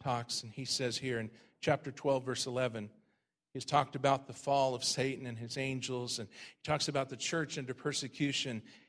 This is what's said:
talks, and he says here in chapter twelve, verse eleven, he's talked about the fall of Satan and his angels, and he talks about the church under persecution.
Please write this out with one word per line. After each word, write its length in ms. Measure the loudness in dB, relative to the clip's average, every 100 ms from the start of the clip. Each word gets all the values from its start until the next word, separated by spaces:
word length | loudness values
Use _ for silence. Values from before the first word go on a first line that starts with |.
talks, 440 | -2 -2 -2 -4
and 80 | -6
he 120 | -8
says 320 | -2 0 0 -2
here 220 | -2 -2
in 140 | -4 -8 -20 _
chapter 300 | 2 2 0
twelve, 340 | -2 2 2
verse 220 | 2 -2 -2
eleven, 440 | 0 0 0 -8 -12 _ _ _ _ _
he's 120 | -10
talked 320 | 2 4 4 2
about 320 | 4 4 2
the 40 |
fall 440 | -6 2 6 6 4
of 80 |
Satan 420 | 0 2 0 -2 -6
and 100 | -8
his 220 | -6 -2
angels, 640 | -2 -2 -2 -2 -2 -4
and 80 | -6
he 340 | -12 -20 -8
talks 240 | 0 0 2
about 220 | 0 0
the 80 | -2
church 420 | -2 0 0 -4
under 160 | -6
persecution. 880 | -4 -4 -2 -4 0 0 2 -2 -4 -8 -18